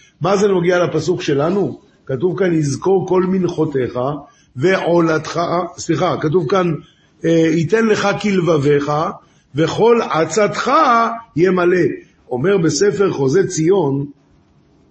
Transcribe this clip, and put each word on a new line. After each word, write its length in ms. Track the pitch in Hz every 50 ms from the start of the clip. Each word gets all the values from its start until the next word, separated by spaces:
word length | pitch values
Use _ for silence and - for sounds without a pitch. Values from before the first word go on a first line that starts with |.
| - _ _ _
מה 160 | 147 185 208
זה 120 | 190 208 202
נוגע 360 | 190 180 170 175 180 180 175
לפסוק 380 | - 160 156 151 - 175 -
שלנו? 580 | - 165 143 139 147 170 196 202 175 127 117 - _ _ _ _ _
כתוב 320 | - 131 120 170 185 160 180
כאן, 160 | 196 180 170
"יזכור 540 | 160 147 139 127 - - 180 196 185 - -
כל 140 | 185 185
מנחותיך 760 | 185 180 190 190 175 170 - 151 156 156 - 135 123 113 - 127 123 139 151 147 - - _ _ _ _ _
ועולתך", 840 | 127 139 185 190 185 - 156 170 170 165 165 165 156 156 - - 170 170 - 165 175 180 - - -
סליחה, 380 | - - 156 139 180 170 135 -
כתוב 280 | 151 156 143 185 160 -
כאן, 240 | 196 190 180 170 151 - - _ _ _ _ _ _ _ -
אה, 60 | 165
"ייתן 560 | 165 165 160 165 156 170 156 - 214 226 226
לך 220 | 220 208 - 196 202 196 196
כלבביך, 720 | - 208 196 185 165 175 165 147 131 147 147 143 143 147 147 151 165 196 214 - - _ _ _ _ _ -
וכל 460 | 139 165 147 - 147 208 233 233 233 - -
עצתך 640 | 143 156 165 160 - 220 202 202 202 - - 240 269 320 311 254 240 233 226 220 - - - - _
ימלא". 400 | 147 175 190 180 180 175 175 185 180 151 120 - - - _ _ _ _ -
אומר 280 | 127 123 139 196 202 190
בספר 540 | 160 156 - - 202 208 - - 202 170
חוזה 340 | 143 135 139 131 147 196 185
ציון, 600 | - - 156 160 170 202 196 156 139 135 139 143 - - _ _ _ _ _ _ _ _ _ _ _ _ _ _ _